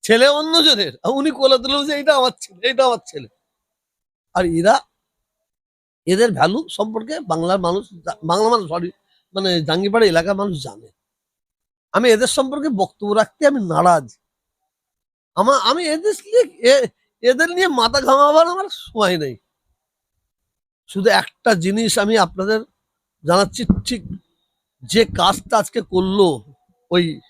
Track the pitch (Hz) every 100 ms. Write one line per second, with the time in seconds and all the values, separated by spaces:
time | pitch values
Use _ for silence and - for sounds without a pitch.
0 | - 226 262 294 311 330 311 233 175 120
1 | - 269 285 277 269 262 254 285 285 285
2 | 285 285 254 - - 180 233 254 262 233
3 | - 151 120 _ _ _ _ _ _ _
4 | _ _ _ 180 180 165 180 262 - _
5 | _ _ _ _ _ _ _ _ _ _
6 | - 185 233 151 156 214 320 - 214 220
7 | 226 311 240 160 170 190 175 185 - 175
8 | 170 - 160 180 220 233 175 170 175 -
9 | _ _ _ 190 190 175 151 165 202 226
10 | 214 165 170 196 202 160 131 - - _
11 | _ _ _ _ _ _ _ _ _ 190
12 | 247 220 247 - 269 294 302 208 190 _
13 | 208 208 214 _ 294 285 190 156 180 170
14 | 123 - _ _ _ _ _ _ _ _
15 | _ _ _ - 214 269 208 294 339 311
16 | 403 403 403 453 415 - 240 277 247 _
17 | _ _ 240 254 330 349 370 262 233 277
18 | 269 269 285 302 330 359 381 - - 226
19 | 202 180 147 117 _ _ _ _ _ _
20 | _ _ _ _ _ _ _ _ _ 190
21 | 196 196 - _ - 190 175 208 226 -
22 | 208 220 175 185 190 220 - _ _ _
23 | _ _ 151 175 196 - 226 - - 240
24 | - 190 _ _ _ _ _ _ 123 214
25 | 226 - 185 196 - 226 - 233 185 185
26 | 190 196 185 131 104 139 _ _ _ 175
27 | 170 151 _